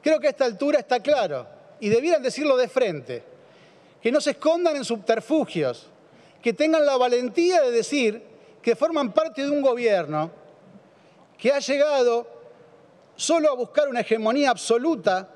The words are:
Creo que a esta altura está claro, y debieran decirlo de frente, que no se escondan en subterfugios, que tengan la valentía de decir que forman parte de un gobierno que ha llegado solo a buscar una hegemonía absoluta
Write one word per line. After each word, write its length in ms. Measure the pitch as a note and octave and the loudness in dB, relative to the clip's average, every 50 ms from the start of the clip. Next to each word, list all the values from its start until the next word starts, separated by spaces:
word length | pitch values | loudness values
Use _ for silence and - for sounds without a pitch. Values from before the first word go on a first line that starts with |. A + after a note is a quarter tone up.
Creo 180 | _ D4 D#4 D4 | _ 2 0 2
que 60 | D4 | 2
a 60 | D4+ | -2
esta 140 | - - C4+ | 0 0 -2
altura 340 | B3 G#3+ F3+ C#4 C#4+ D4 C#4+ | -2 0 -2 -2 -2 -2 -2
está 220 | - - B3+ B3 | -2 0 -2 -2
claro, 440 | - C#4 D4 C4+ G#3+ F3 D3 C3 A#2+ - - - - - - - | 2 0 0 0 0 -2 -4 -8 -10 -12 -20 -20 -20 -20 -18 -8
y 100 | A#3 G3+ | -2 0
debieran 340 | G#3+ A#3 C4+ E4+ F4 D4+ B3 | 0 0 2 2 0 0 0
decirlo 340 | B3+ - - D4+ D4 C4 | -2 -4 -2 0 0 2
de 100 | B3+ B3+ | 2 0
frente, 560 | G#3+ - C4 B3+ G#3 E3 D3 B2+ C3 B2 A#2 - - - - - - - - - - _ - - - _ _ | 0 0 -2 -2 -2 -4 -8 -10 -10 -12 -12 -12 -16 -20 -20 -20 -20 -20 -20 -20 -20 _ -20 -20 -20 _ _
que 100 | - A3+ | -4 0
no 80 | B3+ D4+ | 0 0
se 100 | - D4 | -2 -2
escondan 440 | C4 - - D4+ E4 E4+ F4+ E4 D4+ | -6 -2 0 0 0 2 0 0 -2
en 80 | C#4+ B3 | -2 -4
subterfugios, 1000 | - A#3 G#3+ F#3+ - A3 A3+ - - D4+ D#4+ B3 - - E3+ D3 B2+ A#2+ - - - - _ _ _ _ - - - _ _ | -6 -8 -8 0 0 0 0 0 0 0 0 0 0 -4 -4 -2 -2 -4 -6 -14 -20 -20 _ _ _ _ -20 -20 -20 _ _
que 120 | - A#3+ A3+ | -4 -4 -2
tengan 300 | - D4 D#4 D#4+ D#4+ D4 | 0 2 2 4 2 2
la 140 | D4 C4+ | 2 2
valentía 640 | B3+ B3 B3 B3 B3 B3 B3 - E4+ E4+ F4 F#4 E4+ | 2 2 2 2 0 -2 -2 -2 0 0 2 2 2
de 80 | C#4+ B3+ | 2 2
decir 540 | A#3+ A#3 A3 - C#4+ D4 B3 G#3+ G#3 A#3 - - - - - - - _ - | 0 0 -2 0 -2 0 0 0 -2 -4 -14 -20 -20 -20 -20 -20 -20 _ -2
que 120 | A#3 A3+ | -2 0
forman 360 | - D4 E4 E4 D4+ C#4 A3+ | 0 0 -2 0 -2 -2 0
parte 320 | F3+ D#4 D#4+ D#4+ D#4 C#4 C#4 | 0 -2 -2 -2 -4 -6 -4
de 80 | C#4+ | -2
un 100 | D4 D4 | -2 0
gobierno 680 | C4+ C4+ A#3+ A#3+ A#3+ A3+ G3+ F#3 E3 C#3+ D3+ D3+ D#3 E3 - - - - - _ _ - - - _ _ _ _ _ _ _ _ _ _ _ | 0 0 0 2 0 0 0 0 0 -2 -4 -4 -4 -6 -8 -18 -20 -20 -20 _ _ -20 -20 -20 _ _ _ _ _ _ _ _ _ _ _
que 160 | _ - A#3 C#4+ | _ 0 0 0
ha 60 | C#4 | 0
llegado 680 | - - C4+ C#4 C#4+ D4+ D4 C4+ B3 A#3+ A#3 A#3 A#3 - - - - - - _ - _ - - _ _ _ _ _ _ _ | 0 -2 0 0 2 2 2 2 2 2 0 -2 -4 -8 -18 -20 -20 -20 -20 _ -20 _ -20 -20 _ _ _ _ _ _ _
solo 360 | - - - D#4+ E4+ D4+ D4+ | -10 -2 0 0 2 2 2
a 40 | C#4 | 0
buscar 320 | B3 A#3+ - - - D4+ | 0 -6 -2 0 0 0
una 120 | C#4+ A#3+ A#3+ | 0 -2 -4
hegemonía 500 | G#3 - A3 A3+ A3 A3 A#3+ C#4+ C#4+ C4 | -2 -2 -2 0 0 0 0 2 2 2
absoluta 800 | A#3+ - - - A3+ A#3 B3 E4 E4 A#3 E3 G#3 F#3 F#3 F#3+ - - | 0 0 0 0 0 2 2 0 -2 0 0 0 0 0 -4 -10 -20